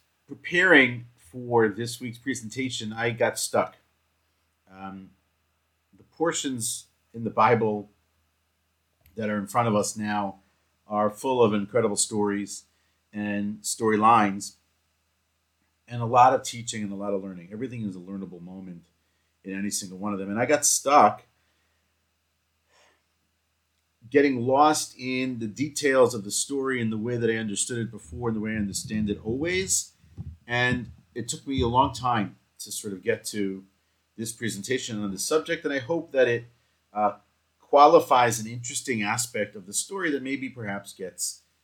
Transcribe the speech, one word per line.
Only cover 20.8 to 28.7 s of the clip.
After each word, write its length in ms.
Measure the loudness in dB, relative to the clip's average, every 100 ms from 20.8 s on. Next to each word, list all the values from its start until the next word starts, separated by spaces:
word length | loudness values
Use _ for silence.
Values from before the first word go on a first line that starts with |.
| 6 8 6 4 _ _ _ _ _ _ _ _ _ _ _ _ _ _ _ _ _ _ _ _ _ _ _ _ _ _ _ _ 2
getting 360 | 4 4 2 2
lost 480 | 6 6 4 -2 -8
in 400 | -6 -4 -4 -4
the 80 | -8
details 680 | -6 -6 -2 2 6 6
of 80 | 4
the 80 | -6
story 520 | -6 -4 -4 -2 -2
in 80 | -2
the 80 | -4
way 180 | -4 -2
that 140 | 0
I 60 | -2
understood 420 | -4 -4 -4 -4
it 120 | -6
before 380 | -10 -14 -6 -4
and 80 | -2
the 60 |
way 100 | -4
I 40 | -4
understand 520 | -4